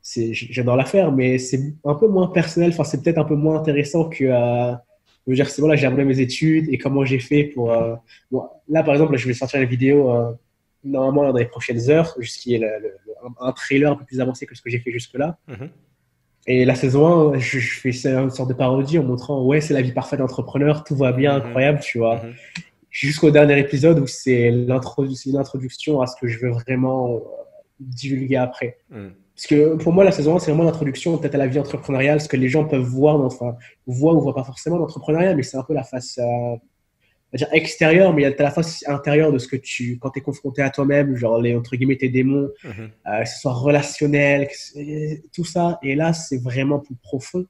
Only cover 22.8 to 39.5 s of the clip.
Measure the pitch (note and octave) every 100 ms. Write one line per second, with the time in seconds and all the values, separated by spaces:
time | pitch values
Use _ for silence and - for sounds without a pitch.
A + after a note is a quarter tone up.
22.8 | _ - C#3 D3 D#3 D3 D3 C#3+ C#3 C#3+
23.8 | D#3 D#3 C3 - C3+ B2 A#2 A#2+ B2 C3
24.8 | B2+ - C3+ C3 C3+ C#3 C3 C3+ B2+ -
25.8 | - D3 B2+ - A#2+ A2+ B2+ A#2+ A#2 B2+
26.8 | C3 C3 B2 A#2 - - - - _ _
27.8 | C3 A#2+ C#3 C3+ C3 C3 B2+ - A#2+ -
28.8 | _ G#2+ G2 F2+ _ - - D3 D3+ D#3
29.8 | E3 F3 G3 - D3 F3 E3 D3+ E3 D#3+
30.8 | C#3+ C3 E3+ E3 D3 D3 C3 C#3+ C#3+ C#3
31.8 | - C3+ C#3 D3+ D3+ C3+ C3 D3+ D3+ C#3
32.8 | B2 C3 D3 D3+ B2+ - A#2+ A#2+ - _
33.8 | - B2 D3+ D#3+ C#3 C3 B2+ C3 D#3 F3
34.8 | D#3 - C#3 D#3 F#3 D#3 A#2+ C3 B2+ D3
35.8 | A#2+ B2+ - - A#2+ A#2+ A#2+ A#2 _ _
36.8 | _ _ _ _ _ C3 - D#3+ D#3 -
37.8 | D#3+ E3+ F#3+ D3+ C#3 C#3 C#3+ E3+ E3 -
38.8 | - C#3 D3 D3 D#3 C3+ -